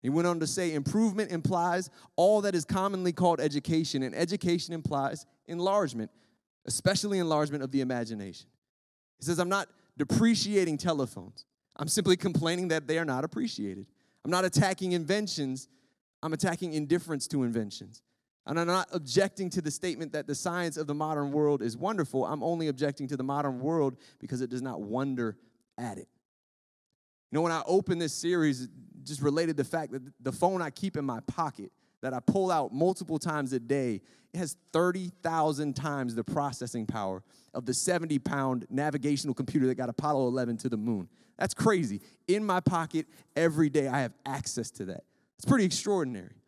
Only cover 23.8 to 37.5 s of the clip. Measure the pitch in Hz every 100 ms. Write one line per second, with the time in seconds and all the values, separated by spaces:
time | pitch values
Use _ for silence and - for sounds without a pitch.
23.8 | 139 123 - _ - 127 127 123 131 90
24.8 | 101 120 139 127 113 101 _ _ _ -
25.8 | 120 95 - _ _ _ _ _ _ _
26.8 | _ _ _ _ _ 147 170 160 - 185
27.8 | 190 175 160 - 170 175 156 131 127 -
28.8 | - - 135 147 143 147 165 151 180 165
29.8 | 147 131 131 - 123 127 175 190 160 -
30.8 | 196 151 139 113 - - 160 - 98 _
31.8 | _ _ 131 127 - 196 185 170 127 127
32.8 | 170 185 170 156 170 151 135 131 117 139
33.8 | 127 104 - _ _ 170 170 - _ 165
34.8 | 180 180 180 - 170 165 156 143 151 131
35.8 | 151 143 123 113 113 156 143 123 123 123
36.8 | 107 113 98 95 - _ _